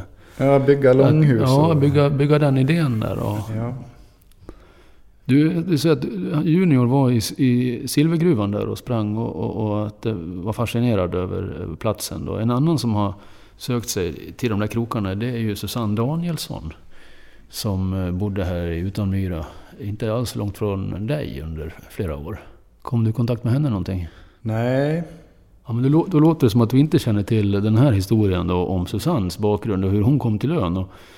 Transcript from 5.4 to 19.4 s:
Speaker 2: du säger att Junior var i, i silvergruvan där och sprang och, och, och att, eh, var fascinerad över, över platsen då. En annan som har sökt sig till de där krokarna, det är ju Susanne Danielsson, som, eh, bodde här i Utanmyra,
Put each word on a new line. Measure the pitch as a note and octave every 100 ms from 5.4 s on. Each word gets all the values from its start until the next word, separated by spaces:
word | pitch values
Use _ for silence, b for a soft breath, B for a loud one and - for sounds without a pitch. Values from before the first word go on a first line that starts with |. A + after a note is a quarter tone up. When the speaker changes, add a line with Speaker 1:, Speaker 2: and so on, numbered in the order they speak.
| D#3 E3+
Speaker 2:
du | E3+ D3
säger | D#3+ C#3
att | F3 G#3+ F#3 D#3 E3+
Junior | E3 F#3 C3 A#2+
var | C#3 C3
i, | A#2+ - -
i | C3 B2 B2+ A#2 C3
silvergruvan | - D#3+ E3 F3 B2 G2+
där | G#2 G#2+
och | G#2+
sprang | - A#2 G#2 G#2+
och, | A#2 E2
och, | A2+ G2+
och | G#2+ G#2 G#2+
att, | - A2+
eh, | G#2
var | E2 F2+ F#2+
fascinerad | G#2+ A2+ A#2 A#2+ G#2 F2+ F2+
över, | F#2 F#2+
över | F#2+ F#2+ F#2+ D#2+
platsen | A2+ G2+ - - C#3+
då. | F#2+
En | A2+
annan | B2 D#3 D#3+
som | A#2+
har | G#2 G2 F2+ B B B B
sökt | - A#2+ -
sig | G#2 F2 - - -
till | B2
de | G#2
där | G#2+
krokarna, | A#2 A#2 A#2 F#2+ G2
det | A#2+
är | A#2+
ju | A2 G2+
Susanne | - B2 A2 G#2+
Danielsson, | A#2 E3 F3 D#3 - G#2 D#2 - b b b b b b b
som, | - A2+ F#2+ F#2
eh, | F#2+ F2+
bodde | F2+ G#2 G2
här | F2 F2 E2+
i | E2+
Utanmyra, | F#2+ G#2 G2 F#2+ F#2+ E2